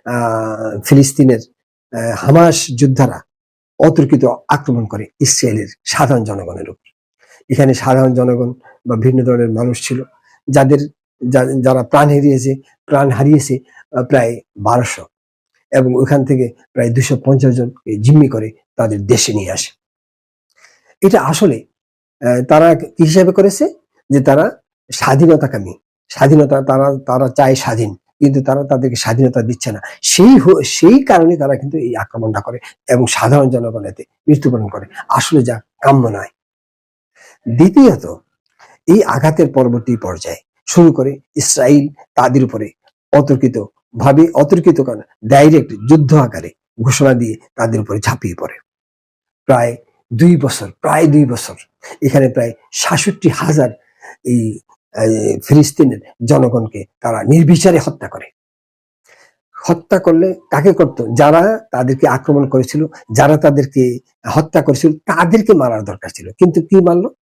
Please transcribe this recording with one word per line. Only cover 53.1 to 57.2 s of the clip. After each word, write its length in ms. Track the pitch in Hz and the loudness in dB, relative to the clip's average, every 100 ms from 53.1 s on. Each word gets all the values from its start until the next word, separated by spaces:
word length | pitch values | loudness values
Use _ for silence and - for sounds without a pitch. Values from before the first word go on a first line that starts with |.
| 196 160 | -2 -4
হাজার 400 | - - 151 123 - _ _ - - | -4 -2 0 -2 -4 _ _ -20 -14
এই, 180 | 131 123 110 107 _ _ _ - | -4 -2 -2 -8 _ _ _ -6
এই 180 | 110 110 107 - - | -2 -2 -2 -6 2
ফিলিস্তিনের 560 | 147 143 - 143 107 - _ 117 | 4 4 2 0 0 -12 _ -2
জনগণকে 560 | 143 127 117 113 104 98 _ | 0 2 -2 -6 -10 -16 _
তারা 180 | 117 113 | -8 -6